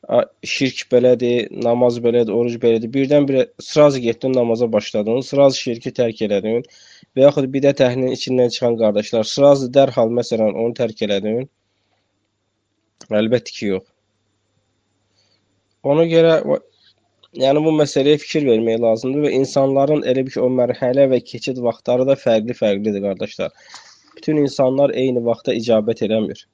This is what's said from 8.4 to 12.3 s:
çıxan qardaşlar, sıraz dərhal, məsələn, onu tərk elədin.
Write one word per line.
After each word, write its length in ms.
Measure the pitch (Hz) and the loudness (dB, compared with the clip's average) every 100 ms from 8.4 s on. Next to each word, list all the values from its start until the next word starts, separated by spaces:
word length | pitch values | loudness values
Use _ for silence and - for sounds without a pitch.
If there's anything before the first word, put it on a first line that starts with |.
| 123 | 0
çıxan 300 | - 120 117 | 0 -2 0
qardaşlar, 460 | 107 104 107 117 | 0 0 -2 -2
sıraz 440 | 107 - 143 139 127 | -2 2 4 4 2
dərhal, 420 | 135 135 127 113 | 2 2 2 0
məsələn, 460 | 120 117 113 110 95 | 0 -4 -2 -2 0
onu 160 | 117 | -6
tərk 280 | 117 117 110 | -2 -6 -4
elədin. 460 | 107 101 104 113 135 _ _ _ _ _ _ _ _ | -4 -2 -2 -4 -6 _ _ _ _ _ _ _ _